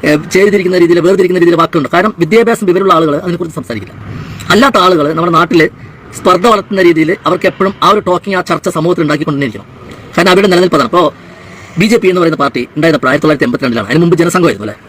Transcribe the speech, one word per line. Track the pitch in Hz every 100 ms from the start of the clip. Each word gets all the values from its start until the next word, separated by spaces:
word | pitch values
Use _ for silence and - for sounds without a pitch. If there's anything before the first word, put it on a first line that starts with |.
ഏ, | 135 147 -
ചെയ്തിരിക്കുന്ന | 185 202 196 180 180
രീതിയിൽ, | 170 170 170
വേർതിരിക്കുന്ന | 190 180 180
രീതിയിൽ | 170 170
വാക്കുണ്ട്. | 165 165 135
കാരണം | 170 202 208
വിദ്യാഭ്യാസം | 165 220 233 233 202
വിവരമുള്ള | 175 190 170
ആളുകൾ | 160 143
അതിനെക്കുറിച്ച് | 185 170 175 156
സംസാരിക്കില്ല. | 131 110 98 - - - - - -
അല്ലാത്ത | 185 277 233 180
ആളുകൾ | 180 147 160
നമ്മുടെ | 175 165
നാട്ടിൽ | 170 170 156 - - - - -
സ്പർദ്ധ | - 175 185
വളർത്തുന്ന | 202 - 196 175
രീതിയിൽ | 160 156 185 147
അവർക്ക് | 175 190
എപ്പോഴും | 180 196 196
ആ | 170
ഒരു | 208 190
ടോക്കിംഗ്, | 180 - 190
ആ | 175
ചർച്ച | 160 - 170
സമൂഹത്തിൽ | 160 175 156
ഉണ്ടാക്കിക്കൊണ്ടേയിരിക്കണം. | 147 156 143 139 101 - - - - -
കാരണം | - 180
അവരുടെ | 180 196
നിലനിൽപ്പ് | 175 185 160
അതാണ്. | 120
ഇപ്പോ | - 156 - - - - - - -
ബി | 208
ജെ | 220
പി | 185
എന്ന് | 180
പറയുന്ന | 165 156
പാർട്ടി | 147 - 120 -
ഉണ്ടായിരുന്നപ്പോൾ | 160 151 131
ആയിരത്തി | 143
തൊള്ളായിരത്തി | 151 151 143
എൺപത്തിരണ്ടിലാണ്, | 123 135 117 101
അതിന് | 143
മുമ്പ് | 170 165
ജനസംഘമായിരുന്നു, | 170 185 165 101 104
അല്ലേ? | 101